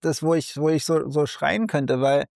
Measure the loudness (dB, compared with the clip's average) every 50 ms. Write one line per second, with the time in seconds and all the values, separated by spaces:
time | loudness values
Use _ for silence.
0 | -4 -4 -2 0 0 2 2 0 0 -4 -6 -2 0 2 2 0 0 0 0 0
1 | 0 0 0 0 0 -2 -2 -2 -2 0 0 0 -2 0 0 -2 0 0 0 2
2 | 2 2 2 2 0 -2 _